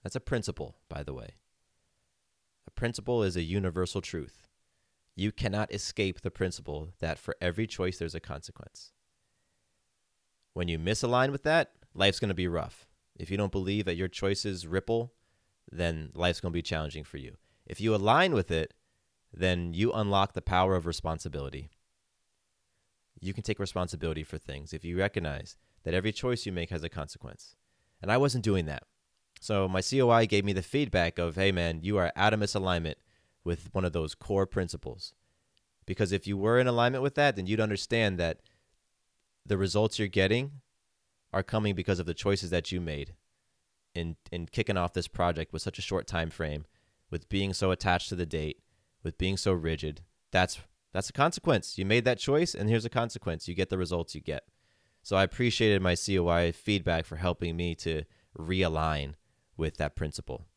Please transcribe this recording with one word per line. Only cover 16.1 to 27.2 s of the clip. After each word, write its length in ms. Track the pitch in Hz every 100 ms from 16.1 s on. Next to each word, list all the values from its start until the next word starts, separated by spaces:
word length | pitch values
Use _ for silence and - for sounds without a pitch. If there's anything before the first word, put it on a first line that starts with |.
| -
life's 240 | 87 85
gonna 140 | 87
be 80 | 85
challenging 420 | 80 80 76 76
for 140 | 73 73
you. 200 | 62 - _ _ -
If 140 | -
you 140 | 110
align 400 | 107 101 131 185
with 160 | 117 90
it, 240 | 82 78 _ _ _ _ _ _
then 420 | - 92 87 87
you 180 | 85 113
unlock 420 | - 104 98 98
the 80 | -
power 340 | - 92 95 92
of 120 | 82
responsibility. 840 | 82 82 80 - 71 69 - 73 _ _ _ _ _ _ _ _ _ _ _ _ _ _ -
You 140 | 92
can 100 | 98
take 160 | 104 104
responsibility 640 | 98 92 90 82 82 78
for 140 | 76 76
things 360 | - 69 73
if 120 | 80 85
you 120 | 87
recognize 600 | 98 - 80 71 - - _ _
that 100 | -
every 180 | 90 104
choice 340 | 104 127 120 101
you 60 |
make 180 | 90 85
has 120 | 85
a 60 | 82
consequence. 680 | - 71 -